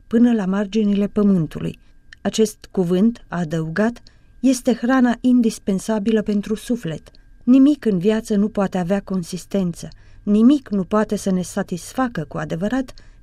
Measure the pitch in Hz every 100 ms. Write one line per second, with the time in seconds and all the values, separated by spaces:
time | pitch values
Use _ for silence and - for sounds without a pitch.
0 | - 233 240 226 185 196 202 220 208 202
1 | 202 - 202 190 147 - 165 - - -
2 | - - 202 - 214 - - - 175 180
3 | 226 233 - 175 160 160 160 160 220 240
4 | - - - - 254 247 - 226 240 262
5 | 247 - 254 247 226 - - 190 - 220
6 | 202 220 214 208 196 214 - 240 165 147
7 | - - - - - 269 269 294 226 185
8 | 196 220 - 208 214 214 190 185 175 196
9 | - 190 165 180 - 196 180 - 160 -
10 | - - - 208 233 294 - 202 175 214
11 | 214 202 196 185 175 202 185 175 - -
12 | 254 240 147 160 156 165 208 254 262 -
13 | - -